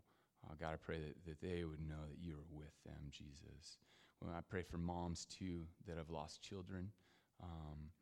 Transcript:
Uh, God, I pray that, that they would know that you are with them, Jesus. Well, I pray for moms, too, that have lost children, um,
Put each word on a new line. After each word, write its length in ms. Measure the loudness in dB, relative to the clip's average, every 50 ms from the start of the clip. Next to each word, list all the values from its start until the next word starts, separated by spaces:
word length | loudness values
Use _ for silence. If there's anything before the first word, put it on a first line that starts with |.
| -12 -16 -20 -20 -20 _ _ _ -10
Uh, 100 | -8 -2 0
God, 140 | 2 2 2
I 20 |
pray 240 | 2 2 2 2 2
that, 260 | 2 0 -2 -4 -4
that 160 | -4 -4 0
they 220 | 2 2 4 4 4
would 160 | 2 2 0
know 260 | 0 0 0 0 -2 -4
that 100 | -4 -2
you 120 | -2 -2 -2
are 180 | -2 -4 -6
with 320 | -6 -6 -8 -8 -12 -12 -10
them, 240 | -8 -6 -4 -4 -6
Jesus. 680 | -6 -6 -8 -8 -8 -10 -10 -10 -10 -10 -10 -12 -12 -14 -16 -20 -20 -20 -20 -20 -6 _
Well, 120 | 2 2 4 2
I 40 |
pray 200 | 2 4 4 4
for 160 | 4 4 4 4
moms, 480 | 6 6 6 6 4 4 4 2 -2
too, 360 | -4 -4 0 0 2 2 2 0 -4 -6 -8 -4 -2
that 100 | 0 0
have 120 | 0 0
lost 340 | 0 0 0 -2 -4 -8 -6
children, 480 | -4 -4 -4 -2 -2 -2 0 -2 -2 -4 -8 -16 -20 -20 -20 -20 _ _ -8
um, 480 | -6 -6 -4 -4 -4 -4 -4 -4 -6 -6 -8 -12